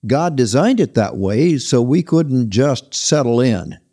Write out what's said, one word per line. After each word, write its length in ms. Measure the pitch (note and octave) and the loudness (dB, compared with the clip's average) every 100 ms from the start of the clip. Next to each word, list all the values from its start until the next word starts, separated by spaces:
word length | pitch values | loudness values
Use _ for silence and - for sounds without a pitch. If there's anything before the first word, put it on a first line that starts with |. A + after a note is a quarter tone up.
| A2 | 0
God 300 | C3+ E3+ C#3+ | 0 0 0
designed 440 | A#2+ A#2+ G3+ B3+ | 0 2 2 2
it 140 | C3+ - | 0 0
that 220 | G2+ - | -2 -2
way 400 | F#2+ A2 E3+ D3 | -2 0 2 0
so 240 | - B2+ | 0 0
we 220 | B2 D#3 | 2 0
couldn't 460 | E3 D#3+ D3+ C3 A#2 | 0 0 0 0 0
just 440 | A2 C#3 C3 - | 0 0 -2 -6
settle 460 | - - D3+ B2 A#2 | -8 -2 0 2 2
in. 380 | B2+ G#2 D#2 F#2 _ | 2 0 -6 -16 _